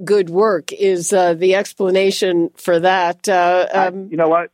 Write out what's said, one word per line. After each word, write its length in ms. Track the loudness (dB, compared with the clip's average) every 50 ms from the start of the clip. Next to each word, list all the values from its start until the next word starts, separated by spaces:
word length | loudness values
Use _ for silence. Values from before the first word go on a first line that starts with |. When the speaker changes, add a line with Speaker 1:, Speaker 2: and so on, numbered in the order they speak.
| -2
Speaker 1:
good 280 | 0 0 0 0 0
work 420 | 0 0 2 2 0 -2 -4 -8 -6
is, 400 | -2 0 0 0 -2 -2 0 0
uh, 220 | 2 2 2 0
the 180 | 0 0 0 2
explanation 960 | 0 -2 -4 -6 -4 -2 0 0 2 0 0 0 -2 -2 0 0 0 -2 -2 -6
for 240 | -6 -2 0 0 2
that. 500 | 2 2 2 2 0 -2 -4 -4 -4 -2
Uh, 380 | 0 2 2 2 2 2 0 0
um, 360 | 0 -2 -2 -2 -4 -8 -10
Speaker 2:
I, 40 | -6
you 60 | -4
know 100 | -2 0
what? 220 | 2 2 0 -2 -6